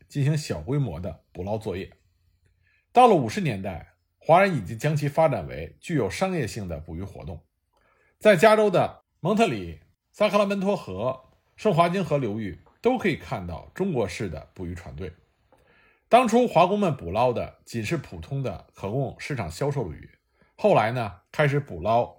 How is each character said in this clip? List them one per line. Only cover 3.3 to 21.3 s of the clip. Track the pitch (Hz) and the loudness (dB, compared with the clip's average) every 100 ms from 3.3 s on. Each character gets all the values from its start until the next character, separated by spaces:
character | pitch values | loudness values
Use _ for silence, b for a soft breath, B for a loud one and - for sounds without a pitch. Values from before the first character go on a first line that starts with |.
| 208 | -2
年 | 165 98 | -4 -4
代， | 95 76 - _ _ _ | -8 -10 -16 _ _ _
华 | - 170 | 4 4
人 | 196 151 | 6 0
已 | |
经 | 92 113 | -6 -4
将 | 147 151 | -2 -2
其 | 143 | -2
发 | 156 160 | 0 0
展 | 113 73 | 0 -6
为 | 65 82 _ | -10 -14 _
具 | - | -4
有 | 156 95 | -2 -2
商 | - 190 | -2 -4
业 | 180 110 | -2 -6
性 | 117 92 | -8 -10
的 | 76 | -10
捕 | 80 80 | -10 -12
鱼 | |
活 | 98 - | -12 -14
动。 | 76 85 _ _ _ _ _ _ _ _ | -14 -16 _ _ _ _ _ _ _ _
在 | 214 185 | 4 8
加 | 214 220 | 8 6
州 | 214 | 4
的 | 170 110 - _ _ | 2 0 -4 _ _
蒙 | 165 214 | -2 2
特 | 220 | 2
里、 | 110 85 80 _ _ _ | 0 -8 -14 _ _ _
萨 | - 208 | -2 2
克 | 202 | 2
拉 | 202 | 0
门 | 202 | 0
托 | 190 190 | -2 -4
河、 | - 92 120 - _ _ _ - | -6 -6 -6 -6 _ _ _ -4
圣 | 214 | 0
华 | 165 175 | 4 4
金 | 190 | 2
河 | 175 147 | 0 -2
流 | 117 107 | -2 -4
域 | 101 87 _ _ | -8 -10 _ _
都 | 233 247 | 0 0
可 | 196 | 0
以 | 139 | -2
看 | - 113 87 | -6 -10 -8
到 | 78 - | -12 -12
中 | - 190 | -6 -4
国 | 123 95 | -2 -4
式 | - 101 | -4 -8
的 | 90 - | -10 -16
捕 | - 87 | -12 -12
鱼 | 87 | -10
船 | - 69 | -14 -14
队。 | 92 90 _ _ _ b b b b b b | -14 -16 _ _ _ b b b b b b
当 | 233 247 | 4 6
初 | 233 240 | 2 4
华 | 156 180 | 4 2
工 | 208 | 2
们 | 190 143 | 0 -2
捕 | 85 | -4
捞 | 104 127 | 0 0
的 | 110 87 - | 0 -6 -12
仅 | - 120 | -10 -8
是 | 107 165 | -4 -6
普 | - 90 | -6 -14
通 | - 139 | -8 -6
的 | 127 85 - | -6 -8 -16
可 | - 98 | -12 -6
供 | 127 123 - | -4 -4 -6
市 | - | -10
场 | 135 87 | -8 -8
销 | - 143 | -4 -4
售 | 143 95 | -4 -6
的 | 67 | -10
鱼， | - _ _ _ _ - | -18 _ _ _ _ 0
后 | 208 147 | 4 4
来 | 107 | 4
呢， | 127 107 - _ | -2 -6 -10 _